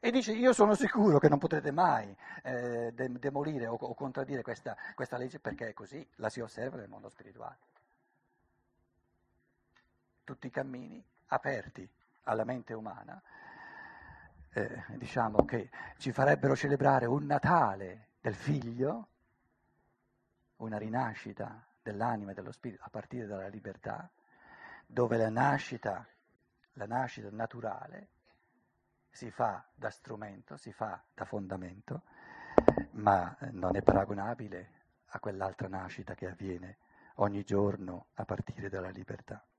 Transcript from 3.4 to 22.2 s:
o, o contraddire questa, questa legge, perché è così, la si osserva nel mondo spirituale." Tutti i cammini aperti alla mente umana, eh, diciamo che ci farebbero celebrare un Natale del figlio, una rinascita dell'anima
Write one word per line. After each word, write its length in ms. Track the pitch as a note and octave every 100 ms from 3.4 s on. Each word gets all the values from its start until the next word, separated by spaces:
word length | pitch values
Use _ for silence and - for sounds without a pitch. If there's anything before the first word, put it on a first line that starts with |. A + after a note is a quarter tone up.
| D3 D3 A2+
o, 60 |
o 200 | A#2 B2
contraddire 480 | A#2 C#3 B2+ C3+ C#3
questa, 340 | A#2 A2+ - G#2 -
questa 220 | - B2+ B2
legge, 240 | B2+ D3
perché 280 | - - A#2
è 40 |
così, 340 | G2+ G#2 C#3 - _
la 120 | G#2+
si 120 | B2+
osserva 360 | A2+ - B2+ C3
nel 140 | G2+
mondo 180 | G#2+ G#2+
spirituale." 480 | - G2 G#2+ A#2 - _ _ _ _ _ _ _ _ _ _ _ _ _ _ _ _ _ _ _ _ _ _ _ _ _ _
Tutti 220 | - C3 C3
i 40 |
cammini 520 | C3+ C3+ B2+ C3+ A#3 - _ _
aperti 640 | B2+ - B2+ - - F#2+ _ _ _
alla 200 | - A2
mente 300 | A2 B2+ A2
umana, 480 | A2+ G#2+ G2 - - _ - - - - - - - - - - - - -
eh, 280 | G2+ A#2+ - A2
diciamo 480 | B2+ - A2+ G#2+
che 240 | - A#2+ F#2+ - - -
ci 140 | C3+
farebbero 420 | B2 C3+ D3 C#3+
celebrare 520 | C3+ C#3+ C#3 C#3 C3+ A#2+
un 200 | C#3 C#3+
Natale 840 | C#3+ F#3+ F3 A#2+ G2 F#2+ F#2 _ _
del 140 | A#2+
figlio, 720 | G2+ C3+ D3 A#2 A#2+ C3 A#3 G#3+ _ _ _ _ _ _ _ _ _ _ _ _ _ _ _
una 220 | A2+ G#2+
rinascita 880 | G#2+ A#2+ B2 A2 - G2+ G#2 A2 _ _
dell'anima 480 | - G#2 A#2 A2+